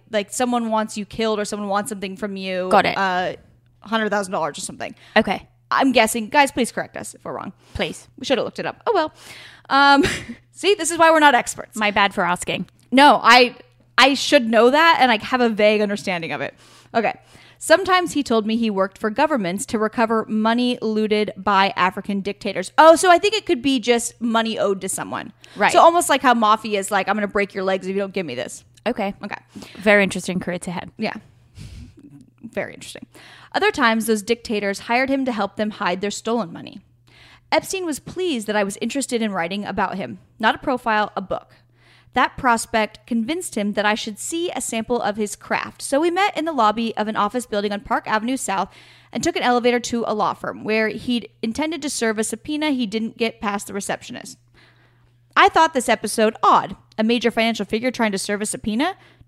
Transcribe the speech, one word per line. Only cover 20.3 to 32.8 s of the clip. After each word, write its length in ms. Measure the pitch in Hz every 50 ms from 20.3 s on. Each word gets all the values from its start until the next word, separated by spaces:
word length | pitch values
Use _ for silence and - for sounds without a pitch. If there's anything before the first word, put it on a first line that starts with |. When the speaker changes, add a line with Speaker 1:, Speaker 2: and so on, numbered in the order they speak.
| 220 214 214 220 233 240 247 247 247 -
Speaker 1:
looted 520 | - 220 220 214 214 208 214 208 214 208 -
by 380 | - 185 208 202 190 196 196 -
African 440 | - 180 185 - 208 190 - 202 196
dictators. 500 | 185 202 202 - - 208 - 165 185 - - -
Oh, 160 | 302 320 330
so 160 | - - 370
I 80 | 349 339
think 160 | 349 415 427
it 120 | 415 -
could 140 | - 359 240 233
be 180 | 277 269 254
just 380 | 196 233 240 233 - - - _ 220
money 340 | 240 220 226 226 226 220 -
owed 220 | - 202 196 190 185
to 60 | 190
someone. 440 | - - 143 95 120 104 69 - - _ - - -
Speaker 2:
Right. 160 | 175 208 180 -
Speaker 1:
So 80 | 349
almost 280 | 277 330 339 349 - -
like 140 | 294 269 -
how 120 | 262 240
mafia 440 | 233 220 208 214 220 - 226 208 196
is 140 | 196 - 208
like, 160 | 190 185 190
"I'm 80 | 202
gonna 100 | 214 208
break 280 | 196 196 208 202 190 -
your 100 | 202 190
legs 240 | 190 190 190 185 185
if 60 | 190
you 40 | 196
don't 140 | 202 190 185
give 100 | 196 180
me 120 | 147 120
this." 280 | - - - - - - _ _ _ _
Speaker 2:
Okay. 260 | 208 254 - 202 202 196 - -
Speaker 1:
Okay. 120 | 202 - - - _ _ - - - -
Speaker 2:
Very 280 | - 185 214 202 208 196
interesting 340 | 185 - 185 - - 180 180
career 220 | - - 175 175
to 100 | - 196
head. 220 | 170 180 - 175 - -
Speaker 1:
Yeah. 160 | 220 - - 214 - _ _ _ _ _ _ - - - - - - - - - - - 143 143 - _ _ _ -
Very 320 | 226 - 196 147 - 78
interesting. 320 | -